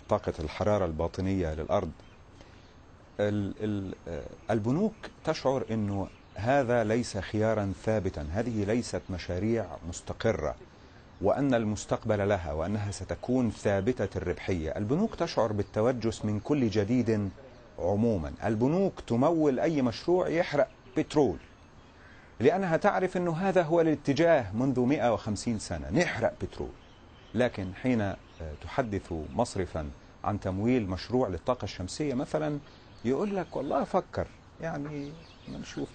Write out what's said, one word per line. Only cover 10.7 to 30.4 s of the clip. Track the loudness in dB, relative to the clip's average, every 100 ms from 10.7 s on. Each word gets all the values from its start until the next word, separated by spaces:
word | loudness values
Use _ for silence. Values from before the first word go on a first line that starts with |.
| -20 -20 -20 -20 -2
وأن | 0 2 2
المستقبل | 2 2 -4 -4 -4 0 2 2
لها | 0 0
وأنها | -2 -2 -2 -4
ستكون | -6 -6 -6 0 2 2
ثابتة | 0 0 2 2 0 -2 -2
الربحية. | -4 -4 -2 -2 -2 -4
البنوك | 0 0 0
تشعر | -2 -2 2 2
بالتوجس | 0 -2 2 2 2 -2 -2
من | -2 -2
كل | 0 2 4
جديد | 2 2 2 2 2 0 -6 -18 -20 -18 -4
عموماً. | 0 2 2 2 -2 -4
البنوك | -2 2 2 4 0 -2
تمول | -2 2 4 4 4 4
أي | 2 2
مشروع | 0 0 2 2 2
يحرق | 0 2 2 2 -2 -4 -2
بترول، | 2 4 4 2 -10 -20 -20 -20 -20 -20 -20 -20 -20 2
لأنها | 4 4 2 2
تعرف | 4 2 0 0
أنه | 0 0
هذا | 4 4
هو | 4 4
الاتجاه | 4 2 2 4 6 6 4 0
منذ | 2 4
مائة | 4 4 4
وخمسين | 2 -2 -4 -2 -4
سنة، | -4 -6 0
نحرق | 2 2 2 0 0
بترول. | -8 -6 -10 -10 -20 -20 -20 -20 -6
لكن | 0 0 0 -8
حين، | -2 0 2
آه، | 0 -4 -12 -14 -12 -10
تحدث | -4 -2 -2 -2 -4 -6 -4
مصرفاً | -2 -2 -2 -4 -4 -6 -10 -20 -6
عن | -4 -2